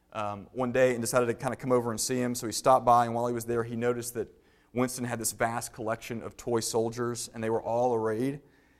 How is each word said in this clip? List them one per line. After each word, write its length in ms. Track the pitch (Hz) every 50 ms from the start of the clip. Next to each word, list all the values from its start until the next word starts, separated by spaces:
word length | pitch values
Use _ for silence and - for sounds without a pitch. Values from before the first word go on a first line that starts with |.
| _ _
um, 360 | - 110 104 104 104 101 92 -
one 220 | - 123 127 120 117
day 180 | 131 127 127
and 80 | 123 117
decided 280 | 117 110 139 127 123 117
to 60 | 113
kinda 220 | - 143 127 113
come 160 | - - 127
over 200 | 127 123 117 120
and 100 | 110 107
see 180 | - - 131 123
him. 160 | 123 123 123
So 120 | 120 - 110
he 40 |
stopped 320 | 104 - - 139 127 123 123
by, 220 | 123 120 120 120
and 100 | 117 113
while 120 | 117 120 123
he 60 | 123
was 120 | 117 110
there, 180 | 113 120 117 113
he 140 | 117 120 113
noticed 360 | 120 123 123 120 117 - -
that 120 | 117 98 - - _ _ _ _ _ _ _ -
Winston 320 | 120 127 123 - 131 120
had 140 | 120 120 113
this 120 | 110 -
vast 400 | 107 101 123 117 117 117 - -
collection 500 | - - 110 107 117 - - - 123 110
of 140 | 76 101 -
toy 240 | - - 123 120 113
soldiers, 680 | 110 - - 113 113 113 113 120 120 120 120 117 - - -
and 80 | 117
they 80 | 110 110
were 120 | 113 110
all 340 | - 107 113 120 123 127 120
arrayed 460 | 113 110 113 110 110 127 139 143 151 - _ _ _ _ _ _ _